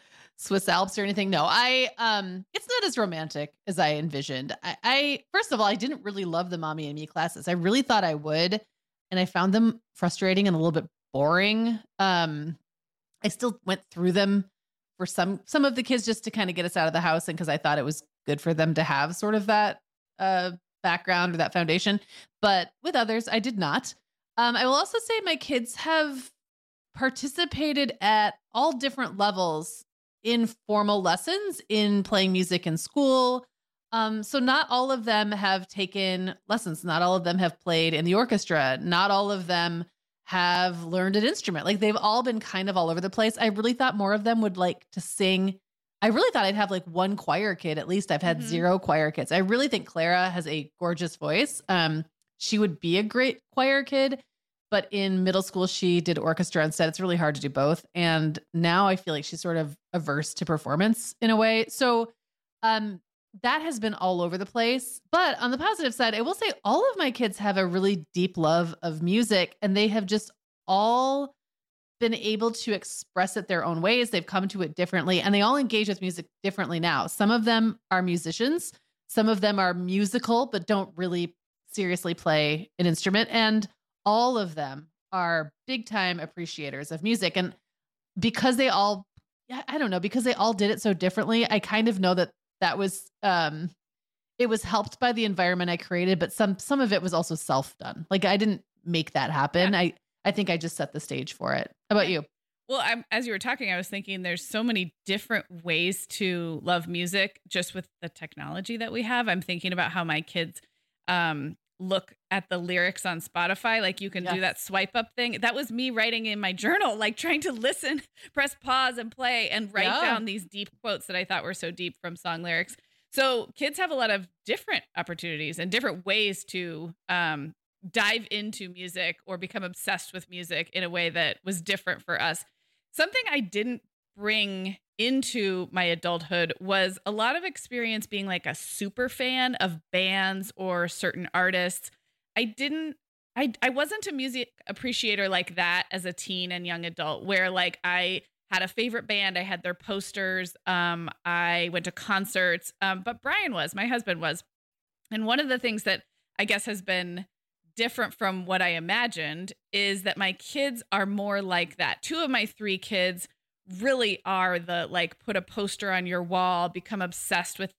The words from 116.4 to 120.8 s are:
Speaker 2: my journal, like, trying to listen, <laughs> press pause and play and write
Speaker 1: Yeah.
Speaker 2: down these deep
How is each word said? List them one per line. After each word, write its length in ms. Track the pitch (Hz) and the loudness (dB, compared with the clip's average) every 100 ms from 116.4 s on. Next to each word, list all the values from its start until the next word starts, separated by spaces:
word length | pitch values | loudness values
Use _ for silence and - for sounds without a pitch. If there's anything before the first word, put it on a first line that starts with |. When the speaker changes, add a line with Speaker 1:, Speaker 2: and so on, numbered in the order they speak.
Speaker 2:
my 100 | 196 | -4
journal, 440 | 185 208 359 381 214 | -2 0 2 2 0
like, 180 | 214 226 | -2 -2
trying 220 | 330 302 | -2 -2
to 100 | - | -2
listen, 480 | 240 240 - - 294 - _ | -2 -2 -2 -4 -6 -8 _
<laughs> 160 | - | -10
press 220 | - 277 - | -2 -2 -2
pause 380 | 254 262 254 240 | -2 0 0 -2
and 140 | 226 | -10
play 380 | 233 247 247 214 | -4 0 0 0
and 240 | 214 208 | -2 -2
write 120 | 202 185 | 0 2
Speaker 1:
Yeah. 160 | 240 | 2
Speaker 2:
down 240 | 339 233 220 | 2 0 -2
these 200 | 202 175 | -8 -10
deep 240 | 202 202 _ | -10 -12 _